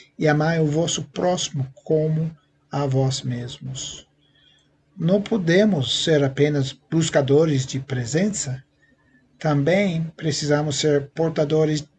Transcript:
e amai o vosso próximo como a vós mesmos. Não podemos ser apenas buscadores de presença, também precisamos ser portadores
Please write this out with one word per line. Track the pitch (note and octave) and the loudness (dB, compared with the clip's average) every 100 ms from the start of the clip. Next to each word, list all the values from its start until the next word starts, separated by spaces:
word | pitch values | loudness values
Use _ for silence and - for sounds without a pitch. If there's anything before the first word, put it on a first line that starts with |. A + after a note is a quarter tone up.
| - - | -18 -2
e | D#3 | 2
amai | D3+ D#3 E3 | 2 2 0
o | D3+ | 0
vosso | D3+ E3 - | 0 -2 -4
próximo | C#3+ - F3+ F#3 - D3 C3 - - | -8 -4 -2 -2 -4 -6 -6 -8 -2
como | D#3 D#3 D#3 D#3+ - _ _ _ | 0 0 0 -4 -8 _ _ _
a | C#3+ C#3+ | -4 -2
vós | C3 C3+ - | 0 0 -2
mesmos. | C3 A#2+ A#2+ - C3 C3 - - - _ _ _ _ _ _ _ _ - | -6 -8 -8 -12 -12 -12 -12 -14 -20 _ _ _ _ _ _ _ _ -4
Não | E3 G3+ | 0 0
podemos | G3+ A3+ E3 F3 G#3+ E3+ B2 - | 0 -2 2 4 4 2 -2 -2
ser | - D#3 | 2 2
apenas | C3+ C3+ D3 D3 C3+ - - | 2 2 2 2 -2 -6 -4
buscadores | D#3+ D#3+ D#3 C3 C#3 E3 C#3 - | -2 2 2 4 4 4 2 -2
de | C3 | -6
presença, | - B2+ A2+ D#3 G#3 G3+ C#3 C3 - _ _ _ _ _ _ - | -6 -6 -2 0 0 -2 -6 -8 -12 _ _ _ _ _ _ -6
também | D#3+ C#3+ C#3+ F#3+ G3+ E3 E3 - | -2 0 2 2 2 -2 -4 -6
precisamos | D#3+ D3 D3 D3 D3+ C#3 | -4 -2 0 0 0 0
ser | D#3 C#3+ C3+ | 2 0 -2
portadores | - D#3+ D#3+ D3 D#3 D#3 D3+ D3+ | -4 -2 0 0 2 2 0 -6